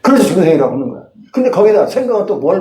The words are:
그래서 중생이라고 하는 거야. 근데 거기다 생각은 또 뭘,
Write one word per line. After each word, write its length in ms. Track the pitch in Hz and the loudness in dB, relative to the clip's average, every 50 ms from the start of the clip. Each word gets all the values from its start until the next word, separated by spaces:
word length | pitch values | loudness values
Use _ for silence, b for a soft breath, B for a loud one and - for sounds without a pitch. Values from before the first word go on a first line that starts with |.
그래서 220 | - 254 277 240 202 | 2 2 4 4 2
중생이라고 480 | - - 190 170 160 160 139 131 123 120 | 2 2 2 2 2 2 2 0 -2 -2
하는 140 | 139 131 117 | -6 -8 -8
거야. 120 | - - - _ _ - - _ | -10 -12 -20 _ _ -20 -20 _
근데 180 | - 254 254 247 | -4 -2 -2 0
거기다 360 | - - 208 220 208 190 165 | 2 2 2 2 4 2 0
생각은 400 | - - 262 254 240 226 208 - | 0 -2 -6 -4 -2 -2 -4 -2
또 100 | - 139 | -4 -4
뭘, 240 | - 135 156 190 190 | -4 -2 -2 -2 -2